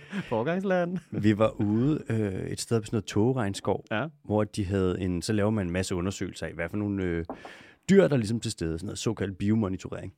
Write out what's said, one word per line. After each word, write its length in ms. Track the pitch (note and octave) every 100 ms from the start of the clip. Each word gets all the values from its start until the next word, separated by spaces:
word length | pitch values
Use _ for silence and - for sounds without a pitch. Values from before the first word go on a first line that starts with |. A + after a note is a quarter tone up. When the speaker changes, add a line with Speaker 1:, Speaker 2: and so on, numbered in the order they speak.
| - G3+ -
Speaker 1:
forgangsland. 720 | A2+ B2+ F3+ G3 F#3 F3 F3+ -
Speaker 2:
Vi 280 | G#2+ G#2 G#2
var 100 | A2 -
ude, 440 | G#2 A2 C3+ D#3 -
øh, 240 | A2+ G#2 F#2+ E2+
et 100 | G2+
sted 200 | - A#2
på 60 | G#2
sådan 80 | A#2
noget 80 |
togregnskov, 800 | - G#2+ A2+ C3 G2+ G2+ - G#2 -
Speaker 1:
Ja. 160 | G#2+ D3 -
Speaker 2:
hvor 200 | - G#2+
de 200 | G#2 -
havde 360 | F#2 G2 F#2 F2+
en, 220 | F#2 F2+
så 100 | E2
laver 180 | G#2+ G2+
man 160 | A2 F2+
en 60 |
masse 220 | F2+ F#2+
undersøgelser 520 | F#2 F2+ G2 F#2+ - E2
af, 60 |
hvad 160 | E2 E2+
for 80 | G#2
nogle, 260 | G#2 G2
øh, 200 | F#2 E2+ E2 - - - - - -
dyr, 120 | G3 E3
der 60 |
er 20 | C#3+
ligesom 240 | G#2 A#2
til 100 | A2+
stede. 280 | - E2 E2
Sådan 80 | G2+
noget 120 | F#2+
såkaldt 400 | - G#2+ G2 F#2
biomonitorering. 720 | G#2 A2 G2+ F#2 - F2+ F#2+